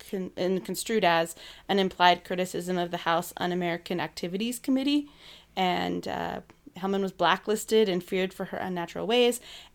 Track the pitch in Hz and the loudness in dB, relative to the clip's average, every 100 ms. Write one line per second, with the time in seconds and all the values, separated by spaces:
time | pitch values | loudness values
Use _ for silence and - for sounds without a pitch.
0 | - 196 180 - 180 185 180 180 - 220 | -8 -6 -6 -2 0 0 -2 -6 0 2
1 | 180 165 165 - - - - 196 190 - | 4 4 0 -6 -18 -14 -2 0 2 4
2 | 180 180 - 180 185 185 175 180 175 175 | 6 6 0 -4 -2 -4 -2 -2 -2 -2
3 | - 170 170 - 180 180 175 170 - 185 | 0 0 -2 -4 -2 0 -2 -2 -4 -4
4 | 156 - 180 190 226 247 - 262 269 294 | -4 -6 -6 -4 -4 -4 0 0 2 0
5 | 285 - - - - - 185 180 175 175 | -2 -12 -20 -20 -10 -2 0 0 -2 -4
6 | - - 170 - - _ - - 190 196 | -4 -4 -4 -6 -12 _ -20 -6 -2 0
7 | 190 - 170 185 - 208 - 220 214 180 | -2 2 2 2 0 -4 2 4 4 2
8 | 180 185 185 - 185 185 185 180 170 170 | -2 -2 -2 -4 -8 -6 -6 -6 -6 -6
9 | 175 240 240 233 - - - | 0 4 4 2 -8 -20 -8